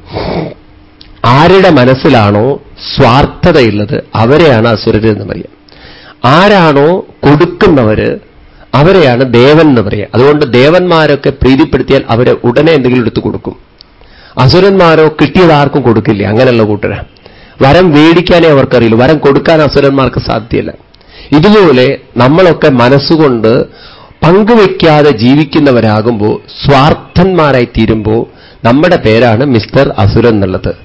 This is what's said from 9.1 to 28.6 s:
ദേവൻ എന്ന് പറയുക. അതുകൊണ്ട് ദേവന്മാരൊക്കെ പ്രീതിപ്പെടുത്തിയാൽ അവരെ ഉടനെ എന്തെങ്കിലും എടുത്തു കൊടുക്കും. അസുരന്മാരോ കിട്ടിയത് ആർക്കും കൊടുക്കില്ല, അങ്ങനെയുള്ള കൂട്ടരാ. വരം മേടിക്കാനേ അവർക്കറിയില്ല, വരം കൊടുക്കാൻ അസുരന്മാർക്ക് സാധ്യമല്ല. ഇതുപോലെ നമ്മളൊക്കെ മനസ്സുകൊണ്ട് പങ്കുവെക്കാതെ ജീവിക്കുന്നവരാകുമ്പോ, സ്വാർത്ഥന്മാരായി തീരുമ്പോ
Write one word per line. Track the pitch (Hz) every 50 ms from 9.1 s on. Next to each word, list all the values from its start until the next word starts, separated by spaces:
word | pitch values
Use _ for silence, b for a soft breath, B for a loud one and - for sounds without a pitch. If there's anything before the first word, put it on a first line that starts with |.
| 120 117 135 127 117
ദേവൻ | 117 123 139 151 160
എന്ന് | 160 156 131 117
പറയുക. | 101 101 101 104 98 - -
അതുകൊണ്ട് | - 131 143 147 147 151 123 107
ദേവന്മാരൊക്കെ | 123 131 147 170 180 180 180 170 160 156 147 143 139 - 131
പ്രീതിപ്പെടുത്തിയാൽ | 131 - - 127 135 135 160 147 - 135 127 - 135 135 - -
അവരെ | 117 113 123 117 120 - -
ഉടനെ | 120 117 135 151 165
എന്തെങ്കിലും | 160 139 123 123 123 127 117
എടുത്തു | 110 - 131
കൊടുക്കും. | - 104 95 98 - 110 - - - _ _ _ b b b b b b b b b b b b
അസുരന്മാരോ | 127 131 - 180 190 202 196 190 180 165 160 156 156 151
കിട്ടിയത് | 156 - 156 147 - 185 185 165
ആർക്കും | 156 143 143 135 - 147
കൊടുക്കില്ല, | 123 120 110 110 104 - 113 98 101 101
അങ്ങനെയുള്ള | 104 113 131 127 123 113 110
കൂട്ടരാ. | 104 104 101 - 95 - - - - _ B B B B B B B B B
വരം | 127 135 143 170 185 180
മേടിക്കാനേ | 147 147 151 165 170 175 165 - 180 170 165 165
അവർക്കറിയില്ല, | 147 135 127 - - 123 120 113 110
വരം | 113 123 139 160 143
കൊടുക്കാൻ | 143 143 139 143 143 - 165 156
അസുരന്മാർക്ക് | 151 135 - 143 139 139 139 135 131 123 - -
സാധ്യമല്ല. | - - 117 113 110 120 - - - 80 - - _ _ _ B B B B B B B 139 147
ഇതുപോലെ | 156 208 208 214 190 160 135 123 127 131 135 - - - - 117
നമ്മളൊക്കെ | 120 131 151 180 190 175 156 151 - 151
മനസ്സുകൊണ്ട് | 139 123 120 123 139 139 139 - 165 156 156 143 123 113 104 110 117 143 - - B B B B B B B B B B -
പങ്കുവെക്കാതെ | 156 180 202 220 202 240 226 202 180 - - - 160 151 151 147 151
ജീവിക്കുന്നവരാകുമ്പോ, | 135 104 110 123 135 147 156 156 - 165 147 139 127 117 110 110 107 107 107 120 120 101 104 107 - - - - - - -
സ്വാർത്ഥന്മാരായി | - 143 135 135 156 170 - - - - - 180 190 185 165 156 147 131 123 123
തീരുമ്പോ | 120 - - 110 104 113 110 104 107 107 117 143 - B B B B B B